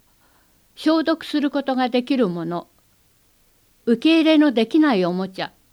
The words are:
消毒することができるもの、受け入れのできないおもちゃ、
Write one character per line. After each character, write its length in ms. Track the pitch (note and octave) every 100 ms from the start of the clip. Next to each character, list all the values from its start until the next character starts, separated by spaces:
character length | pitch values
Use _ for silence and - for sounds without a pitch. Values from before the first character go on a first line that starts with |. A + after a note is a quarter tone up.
| _ _ _ _ _ _ _
消 300 | - D4+ D#4+
毒 200 | D#4 D#4+
す 160 | - D4
る 100 | C#4
こ 120 | C#4+
と 140 | C#4 C4
が 120 | B3+
で 140 | B3
き 140 | B3 C4+
る 120 | G#3
も 180 | F3 E3
の、 200 | F3 - _ _ _ _ _ _ _ _ _ _ _ -
受 160 | A#3
け 140 | D#4 E4
入 40 |
れ 140 | D#4 D#4
の 140 | D4+
で 140 | A3+ A3+
き 140 | D#4+
な 140 | D4+
い 100 | G#3
お 80 | F3
も 160 | F3+ F#3+
ち 140 | F#3
ゃ、 100 | D#3 _ _